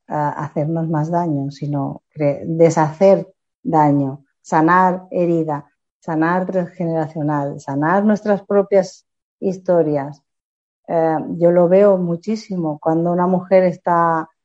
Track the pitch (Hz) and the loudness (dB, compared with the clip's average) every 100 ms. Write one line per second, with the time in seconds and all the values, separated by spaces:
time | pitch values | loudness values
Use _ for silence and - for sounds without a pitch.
0 | - 151 147 151 147 160 147 165 160 156 | -10 -6 -4 -6 -8 -6 -4 -4 -4 -4
1 | 160 170 175 139 143 - 147 143 139 - | -2 -4 -2 -4 -6 -8 -6 -6 -6 -10
2 | _ 151 143 - 170 165 165 165 151 - | _ -4 -4 -4 -4 2 4 4 -2 2
3 | 196 180 180 _ _ _ - 160 147 143 | 4 4 0 _ _ _ -2 2 4 2
4 | 135 143 _ _ - 160 165 180 185 185 | -2 -6 _ _ -4 0 4 4 2 0
5 | - 185 175 165 156 147 - _ _ _ | -6 -2 0 0 -2 -6 -10 _ _ _
6 | - 160 165 185 185 185 170 - 170 160 | -6 -2 0 -2 -2 -4 -4 -6 -4 -4
7 | 156 160 147 147 143 143 - 139 156 196 | -4 -4 -2 -2 -4 -8 -8 -4 0 2
8 | 214 202 214 196 - 202 196 196 185 - | 2 0 0 -2 0 0 2 2 0 -6
9 | _ _ _ - 196 185 - 175 151 147 | _ _ _ -8 -6 -6 0 0 2 -2
10 | 143 147 _ _ _ _ _ _ - 170 | -6 -12 _ _ _ _ _ _ -4 -2
11 | 160 156 - 175 170 175 175 190 208 185 | 0 -2 -4 0 2 4 4 6 4 2
12 | 175 170 208 220 - 180 156 151 160 165 | 0 -4 -6 -8 -6 -6 -6 -4 -2 0
13 | 170 175 180 180 185 190 185 180 185 170 | 0 0 0 -2 2 2 2 -2 -2 0
14 | 170 160 160 _ | 2 0 -6 _